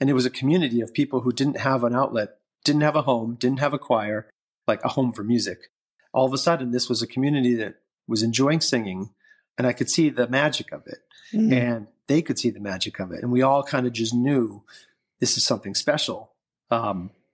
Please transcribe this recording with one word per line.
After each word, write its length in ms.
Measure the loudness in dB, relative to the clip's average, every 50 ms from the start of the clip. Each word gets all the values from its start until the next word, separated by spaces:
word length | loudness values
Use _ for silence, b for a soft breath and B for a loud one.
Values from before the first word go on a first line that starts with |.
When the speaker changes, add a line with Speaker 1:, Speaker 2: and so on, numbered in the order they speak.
Speaker 1:
And 100 | 0 2
it 20 | 2
was 120 | 2 2
a 40 | 0
community 500 | -2 -2 0 2 2 2 2 0 0 -2
of 120 | -2 -2
people 280 | -2 -2 0 0 -2 -2
who 120 | -2 -2
didn't 260 | 0 0 0 -2 -2 -2
have 260 | 0 0 0 2 0
an 100 | 0 0
outlet, 440 | 0 0 0 0 -2 -4 -4 -8 _ _ _ _ _ 0
didn't 180 | 2 2 4
have 140 | 4 2 2
a 60 | 2
home, 340 | 2 0 0 0 -2 -4 -4 -2
didn't 220 | 0 0 0 0
have 120 | -2 -2 -2
a 40 | -4
choir, 500 | -2 0 0 0 0 -2 -4 -6 -8 _ _ _ _ _ _ _ _
like, 180 | -2 -2 0 -2
a 40 | -2
home 240 | 0 0 0 0
for 100 | -2 -2 0
music. 460 | 0 0 0 0 -2 -6 -10 -14 -20 _ _ _ _ _ _ _ _
All 140 | 0 2 2
of 60 | 2
a 60 | 2 0
sudden, 320 | 0 0 0 0 0 -2
this 180 | -2 -2 -2 -2
was 140 | -2 -2
a 40 | -4
community 480 | -4 -2 0 0 2 2 2 4 2 2
that 200 | 2 -2 -6 -10 _ _ _ _ _ _
was 160 | -4 -2 0
enjoying 380 | 0 0 2 2 2 2 2 2
singing, 500 | 2 0 0 0 0 -2 -6 -8 -8 -10 b b b b b b b b _ -2
and 80 | 0
I 60 | 0
could 180 | 0 0 -2 -2
see 200 | 2 2 2 2
the 180 | 2 0 0 2
magic 440 | 2 2 2 2 0 -4 -8 -10
of 140 | -14 -16 -14
it. 120 | -16 -18 -18 _ B B B B B
Speaker 2:
Mm. 200 | -2 0 2 4
Speaker 1:
And 340 | 4 2 2 0 -2 -4 -6 -12 _ _ _
they 160 | 0 0 2
could 160 | 0 0 -2 -2
see 120 | -2 -2
the 100 | -2 -4
magic 400 | -6 -8 -6 -6 -6 -8 -6 -8
of 120 | -8 -8
it. 100 | -8 -6
And 100 | -2 0
we 100 | 2 4
all 200 | 4 4 4 2
kind 240 | 0 0 -2 -2 -2
of 60 | -2
just 220 | -2 -2 -2 0 0
knew 480 | 0 2 2 2 2 0 0 -4 -10 B B B B B B B B B _ _ -4
this 160 | -2 -2 0
is 80 | 0 0
something 300 | 0 -2 -2 -4 -6 -6
special. 580 | -2 0 0 0 0 -2 -4 -6 -8 -12 -18 _ _ _ _ _ _ _ -2
Um, 400 | -2 0 0 -2 -4 -4 -6 -10 -14 _ _ _